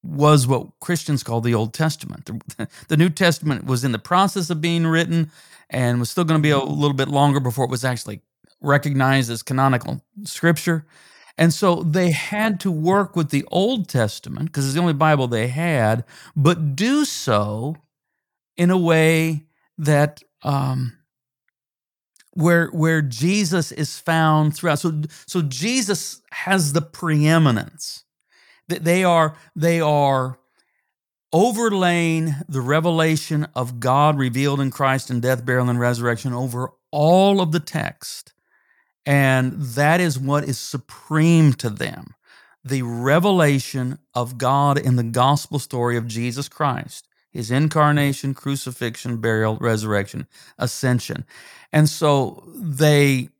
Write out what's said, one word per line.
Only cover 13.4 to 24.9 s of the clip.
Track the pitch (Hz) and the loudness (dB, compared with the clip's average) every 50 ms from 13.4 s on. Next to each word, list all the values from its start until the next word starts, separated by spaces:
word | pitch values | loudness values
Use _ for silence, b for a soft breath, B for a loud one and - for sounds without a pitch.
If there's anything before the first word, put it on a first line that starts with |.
| 135 - | -4 -2
Old | - 170 190 226 262 240 180 - | -2 0 0 0 -2 -4 -6 -4
Testament, | - 131 110 104 - - - - 65 - 143 165 | 0 0 0 0 -2 -8 -12 -12 -8 -8 -8 -6
'cause | - 143 139 | -4 -4 -4
it's | 135 131 | -2 -2
the | 160 | 0
only | 175 175 156 | 0 0 2
Bible | 139 160 156 156 139 131 123 | 2 2 2 4 2 2 0
they | 120 110 110 123 | 0 -2 -2 -2
had, | 123 147 165 175 160 135 113 107 110 117 120 B B B B B B | -2 -4 -2 -2 0 2 2 2 2 0 -2 B B B B B B
but | 156 135 151 175 170 160 147 135 | 2 2 2 2 2 -2 -4 -2
do | 131 202 240 269 294 294 | -2 0 0 2 0 0
so | - - - - - 113 104 104 104 107 110 117 143 160 - _ _ _ _ _ _ _ _ _ _ _ _ _ _ _ - | -2 -4 -6 -2 0 0 0 0 -2 -4 -6 -6 -8 -8 -10 _ _ _ _ _ _ _ _ _ _ _ _ _ _ _ 0
in | 175 175 | 2 2
a | 185 185 | 2 2
way | 175 165 165 160 160 160 165 160 160 160 160 151 - _ _ _ _ _ _ - | 2 4 4 4 4 4 4 2 0 0 -2 -6 -8 _ _ _ _ _ _ -4
that, | 151 143 151 143 147 147 151 - _ _ _ _ - | 0 2 4 4 2 2 -2 -8 _ _ _ _ -4
um, | - 143 139 135 135 131 131 127 120 - _ _ _ _ _ _ _ _ _ _ _ _ _ _ _ _ _ _ _ _ _ _ _ _ _ _ _ _ | -2 -2 -2 -2 -2 -2 -2 -4 -6 -8 _ _ _ _ _ _ _ _ _ _ _ _ _ _ _ _ _ _ _ _ _ _ _ _ _ _ _ _
where, | 180 156 170 175 170 170 - | 0 2 4 4 4 2 0
where | - 165 156 160 160 160 | -2 0 0 2 2 2
Jesus | 151 135 120 110 135 175 190 208 208 156 170 185 151 - | 0 -2 -4 -2 -2 0 0 0 0 0 0 -2 -2 -2
is | - - 151 - - - | -4 -6 -6 -6 -6 -10
found | - - 165 160 160 156 156 156 151 151 147 | -4 -2 0 2 4 4 4 4 2 0 -2
throughout. | - - 170 147 147 | -2 -2 -2 -2 0
So, | - 170 | -2 -2